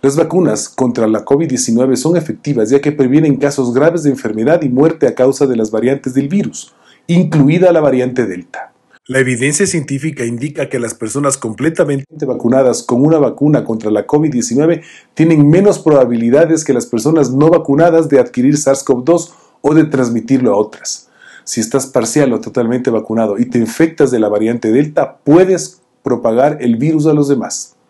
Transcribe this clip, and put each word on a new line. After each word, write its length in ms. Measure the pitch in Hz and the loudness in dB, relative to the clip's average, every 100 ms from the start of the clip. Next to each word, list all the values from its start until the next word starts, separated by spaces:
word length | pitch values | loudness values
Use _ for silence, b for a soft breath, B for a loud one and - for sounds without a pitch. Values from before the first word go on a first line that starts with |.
Las 160 | 139 139 | 0 0
vacunas 500 | 165 180 160 107 - | 0 0 0 -2 -8
contra 400 | - 127 120 110 | -4 -4 0 -2
la 160 | 110 | -2
covid 240 | - 139 170 | 0 0 0
diecinueve 480 | 123 - 113 131 131 | -4 -2 0 0 0
son 220 | 156 175 | 0 -2
efectivas 520 | 156 - - 131 107 | -2 -10 -4 -2 2
ya 120 | 135 | 2
que 100 | 143 | 0
previenen 460 | 147 131 143 156 131 | -2 2 2 2 0
casos 360 | 143 139 123 | -2 -2 -2
graves 300 | 120 151 170 | 2 2 2
de 60 | 147 | -2
enfermedad 520 | 127 113 107 113 165 | -2 -4 -4 0 0
y 60 | 147 | 0
muerte 400 | 123 156 165 131 | 2 2 2 -2
a 80 | 113 | 2
causa 320 | 127 135 139 | 0 2 0
de 80 | 120 | 0
las 160 | 110 | -2
variantes 420 | 110 120 139 - | -2 -2 -2 -4
del 140 | 127 143 | -4 -2
virus, 460 | 190 156 - - b b b b | -4 -4 -8 -20 b b b b
incluida 640 | 175 165 151 139 165 180 | 0 0 2 2 4 4
la 80 | 175 | 4
variante 460 | 147 127 123 127 113 | 2 0 -2 -2 -4
Delta. 480 | 90 87 - - _ _ b _ | -4 -14 -18 -18 _ _ b _
La 120 | 131 | -2
evidencia 460 | 127 123 135 147 196 | 0 0 -2 0 -2
científica 600 | 170 143 139 160 143 117 | -2 -4 -6 -6 -6 -6
indica 420 | 117 147 143 139 | -6 -8 -6 -6
que 120 | 131 | -4
las 140 | 117 | -6
personas 440 | 113 110 135 143 139 | -8 -8 -4 -4 -4
completamente 880 | 113 107 143 165 156 139 139 - 139 | -8 -4 -4 0 -2 -2 -6 -10 -6
vacunadas 580 | 120 117 131 131 113 | -4 0 2 2 0
con 220 | - 123 143 | -2 0 2
una 120 | 160 | 2
vacuna 460 | 135 - 151 143 | 0 0 0 0
contra 280 | 110 113 107 | 0 -6 -2
la 140 | 107 127 | -2 0
covid 260 | 147 156 | 0 0
diecinueve 500 | 123 113 117 156 170 B B B | -2 -2 0 0 0 B B B
tienen 360 | - 160 160 147 | 0 2 4 4
menos 300 | 170 202 190 | 6 4 2
probabilidades 840 | - 147 123 120 117 135 165 160 156 | 2 4 4 0 2 2 2 0 0
que 80 | |
las 120 | 123 120 | -2 -2
personas 460 | 117 123 160 131 | -2 0 2 0
no 180 | 131 151 | 2 2
vacunadas 600 | 165 160 139 170 165 160 | 2 2 2 4 2 2
de 100 | 139 | 2
adquirir 380 | 120 - 127 147 | 2 0 0 2
sars 260 | 139 139 | 0 -2
cov 220 | - 123 127 | 0 -2 2
dos 280 | 180 - b b b | 0 -2 b b b
o 120 | 139 | 0
de 120 | 151 156 | 2 2
transmitirlo 680 | 135 123 113 110 131 123 | 0 -2 -2 0 0 2
a 40 | 101 | 0
otras. 520 | 107 - - - _ B B B - | -2 -6 -14 -14 _ B B B -10
Si 160 | - | -8
estás 260 | 110 139 127 | -2 -4 -2
parcial 460 | 135 113 - 139 | -4 -2 0 0
o 80 | 110 | 0
totalmente 480 | - 113 113 123 127 | -4 -4 -2 -2 -2
vacunado 480 | 113 110 110 110 101 | -2 -2 -2 -2 -2
y 80 | 120 | -2
te 120 | 123 | 0
infectas 540 | 113 - 165 156 139 | -2 0 -2 2 0
de 80 | 120 | 2
la 80 | 107 | 0
variante 420 | 104 110 117 110 | 0 -2 -2 0
Delta, 500 | 113 151 151 135 - | 0 0 -2 -4 -6
puedes 580 | - 160 185 185 - - _ _ | 2 4 4 0 -4 -16 _ _
propagar 560 | - 120 117 113 139 - | -6 -2 0 2 0 0
el 160 | 123 113 | -2 0
virus 300 | 147 156 151 | 0 0 2
a 80 | |
los 160 | 151 139 | 2 0
demás. 460 | 139 104 - - _ | -2 -2 -10 -14 _